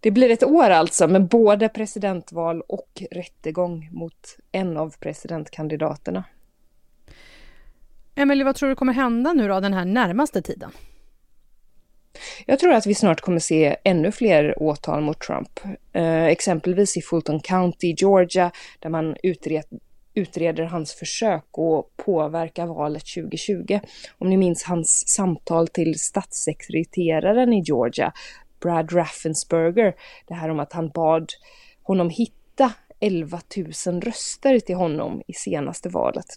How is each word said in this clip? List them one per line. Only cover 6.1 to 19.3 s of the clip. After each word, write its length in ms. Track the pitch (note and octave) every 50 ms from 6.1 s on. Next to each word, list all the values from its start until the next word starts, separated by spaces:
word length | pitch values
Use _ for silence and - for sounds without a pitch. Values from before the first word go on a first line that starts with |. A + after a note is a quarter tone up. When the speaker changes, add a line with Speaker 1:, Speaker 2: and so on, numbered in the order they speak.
| F3+ F#3 F#3 - _ _ _ _ _ _ _ _ _ _ _ _ _ _ _ - - - - - - - - - - - - - - _ - - - - - - _
Speaker 2:
Emily, 300 | - C#4+ C#4 C#4+ C#4 C4+
vad 120 | C4+ C4+
tror 120 | - D4 C4+
du 60 | C4+
kommer 180 | - C4+ B3+ A#3+
hända 400 | B3 C4+ B3 A#3 A#3 B3 D4+ F4
nu 160 | D4 A3 G3+
då, 120 | G3 F#3+
den 140 | F#3+ G3+ G3+
här 100 | F#3 F3+
närmaste 580 | F3+ G3 B3 A#3+ F3+ F3 A3 D4+ D4 - D4+ -
tiden? 280 | - - - - - - - - - - - _ - _ _ _ _ - - _ _ - _ _ - _ - _ _ _ - _ _ _ - - - - - -
Speaker 1:
Jag 120 | - B3+ C4+
tror 140 | F4 F4+ D4
att 140 | A3+ -
vi 80 | G3+ G#3
snart 260 | - - G3 D#3+ -
kommer 180 | - - F3+ E3
se 380 | - - E3 D#3 D#3 C#3+ C#3 - _
ännu 280 | G3+ F#3 E3 D#3 F#3 A3
fler 500 | - B3+ A3 F3+ D3+ D3+ D3 - - D3+
åtal 380 | D#3 D3 - - - D3+ D3
mot 200 | D3+ D3+ D#3 -
Trump. 400 | - - - - - - - - - G3 F#3+ - _ - _
Eh, 320 | - E3+ E3 E3 D#3+ E3
exempelvis 720 | D#3+ E3 - - - F3+ D#3 - F3+ F3+ F3+ G3+ G3 -
i 60 | F3+ -
Fulton 380 | - - E3 - - D3+ D#3
County, 540 | - - F#3 F#3 F#3 F3 E3 _ - F3 D#3+ D3
Georgia, 520 | F#3 G3 G3 F#3+ F3+ F3 - F3+ F3+ F3 - - - - - _
där 120 | - D#3+
man 260 | D#3+ D#3+ D#3+ D#3+ D#3 - -
utred-, 580 | F#3